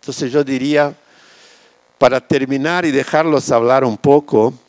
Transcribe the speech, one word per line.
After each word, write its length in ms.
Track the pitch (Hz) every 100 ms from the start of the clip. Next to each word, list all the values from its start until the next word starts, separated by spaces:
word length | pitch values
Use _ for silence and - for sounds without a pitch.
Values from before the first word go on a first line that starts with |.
Entonces 300 | - 131 131
yo 140 | 139
diría, 500 | 139 131 135 147 147 147 _ _ _ - - _ _ _ _ _
para 220 | 127 127
terminar 640 | _ 147 131 139 147 175
y 60 | 170
dejarlos 600 | 135 131 156 165 147 127
hablar 340 | 123 117 131
un 120 | 131 107
poco 560 | 143 143 147 113 113 131